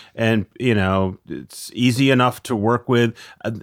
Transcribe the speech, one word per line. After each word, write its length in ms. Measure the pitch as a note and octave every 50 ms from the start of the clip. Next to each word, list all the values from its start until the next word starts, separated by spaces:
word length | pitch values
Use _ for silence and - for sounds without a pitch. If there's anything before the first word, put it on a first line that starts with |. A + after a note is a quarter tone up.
| - - _
and, 300 | - A2+ A2+ A2+ G#2+ G2 - _ -
you 140 | B2 B2 A2
know, 460 | G2+ F#2+ F#2+ F#2+ F#2+ F#2+ F#2 F#2 - _ -
it's 400 | D2 B1+ C2+ - - - - - -
easy 340 | G#2 B2 C3 A2+ C3 C3+ C3+
enough 320 | C3 B2+ B2+ B2 - - -
to 120 | - A#2+
work 340 | G#2 G#2 A2+ A#2+ A#2 - -
with." 240 | B2 A#2+ A#2+ A2+ - - - - - _ -
I, 80 | A2 A2+ -